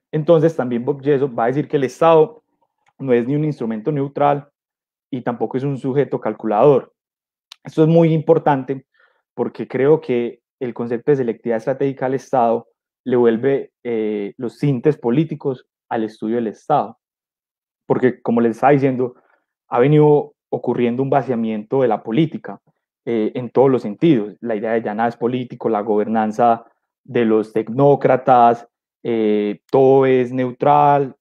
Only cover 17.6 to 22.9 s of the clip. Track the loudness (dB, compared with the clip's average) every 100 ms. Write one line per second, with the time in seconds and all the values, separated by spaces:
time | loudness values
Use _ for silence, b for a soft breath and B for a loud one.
17.6 | _ _ -4 0 0 0 -2 0 0 0
18.6 | 2 2 2 -2 -6 -8 b b b _
19.6 | _ 0 4 4 6 4 0 _ _ -8
20.6 | -4 -2 -2 -2 -2 -2 -2 -4 -4 -6
21.6 | -4 -2 0 -2 -2 -2 -2 -4 -14 -18
22.6 | _ _ _